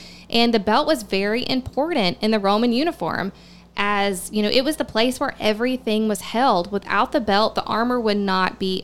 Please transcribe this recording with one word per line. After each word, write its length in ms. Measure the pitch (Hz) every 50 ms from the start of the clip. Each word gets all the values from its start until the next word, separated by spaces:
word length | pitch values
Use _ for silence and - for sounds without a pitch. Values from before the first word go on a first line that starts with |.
| - - - - - -
And 220 | - 233 233 233 226
the 40 | 226
belt 260 | 185 214 214 254 302
was 160 | - 320 254 214
very 420 | - - 190 196 208 214 240 254 -
important 680 | 262 262 247 - - - 277 330 349 277 202 175 175 - -
in 80 | 220
the 80 | 220 214
Roman 340 | 196 196 202 214 233 247 226
uniform, 600 | 240 294 349 311 - - 160 - - 160 196 - - - - - - - - -
as, 540 | - 202 202 208 202 202 202 196 180 - - -
you 100 | 214 208
know, 60 | 208
it 160 | - 247 269
was 120 | 294 311
the 80 | - 294
place 360 | - - 214 226 262 254 -
where 140 | 294 269 - -
everything 720 | - 214 214 208 240 254 254 254 - - 214 214 220 214
was 140 | 208 190 -
held. 500 | - - 220 247 269 220 180 175 196 202
Without 400 | 196 - - - 202 233 262 -
the 80 | 311
belt, 340 | 226 214 196 202 220 214 -
the 100 | - -
armor 360 | - - 208 233 247 247 247
would 160 | 226 214 202
not 420 | 202 202 196 190 190 185 180 - -
be 180 | 196 190 185 -